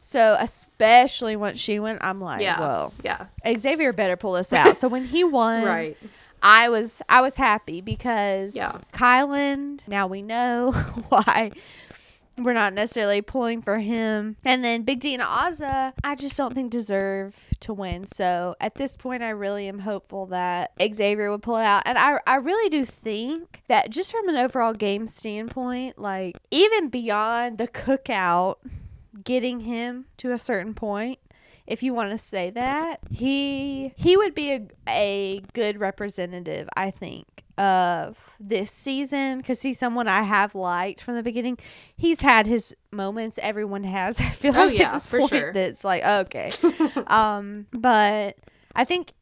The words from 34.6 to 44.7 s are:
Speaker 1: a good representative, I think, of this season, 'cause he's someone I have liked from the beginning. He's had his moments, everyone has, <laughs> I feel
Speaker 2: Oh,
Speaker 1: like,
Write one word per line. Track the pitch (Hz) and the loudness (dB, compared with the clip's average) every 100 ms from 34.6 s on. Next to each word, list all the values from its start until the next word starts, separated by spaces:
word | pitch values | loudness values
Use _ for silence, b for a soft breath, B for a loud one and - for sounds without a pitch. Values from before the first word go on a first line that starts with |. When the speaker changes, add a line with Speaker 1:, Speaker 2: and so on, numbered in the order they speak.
| 208 - - | -6 -14 -4
Speaker 1:
a | 120 208 196 196 196 196 | 0 0 -2 -4 -6 -10
good | - 214 208 | -4 -2 -2
representative, | 202 196 208 190 180 180 175 156 - - | -4 -4 -8 -6 -8 -8 -8 -8 -6 -4
I | 196 | -4
think, | 190 - - - - _ - | -6 -12 -14 -18 -20 _ -2
of | 196 185 180 170 160 220 - _ | 2 4 2 0 -6 -12 -20 _
this | 202 208 214 | -4 -4 -2
season, | - - 269 277 285 269 262 | -6 -6 -4 -2 -2 -2 -4
'cause | 262 254 | -4 -4
he's | 277 247 | -4 -2
someone | 247 233 233 | -2 -2 2
I | 190 | 2
have | 208 208 202 202 | 2 2 2 0
liked | 180 175 190 - | -2 -2 -4 -6
from | - 240 | -8 -6
the | |
beginning. | 233 233 240 247 B B B B | -4 -4 -4 -6 B B B B
He's | 330 330 | 0 2
had | 277 233 214 | 6 6 6
his | 233 - - _ | 0 -2 -12 _
moments, | 208 196 214 220 - | -8 -6 -6 -8 -6
everyone | - 214 214 196 | -6 -4 -6 -6
has, | 196 190 185 226 | -6 -4 -4 -2
<laughs> | |
I | - | -4
feel | - 285 269 | 0 2 6
Speaker 2:
Oh, | |
Speaker 1:
like, | 381 | 6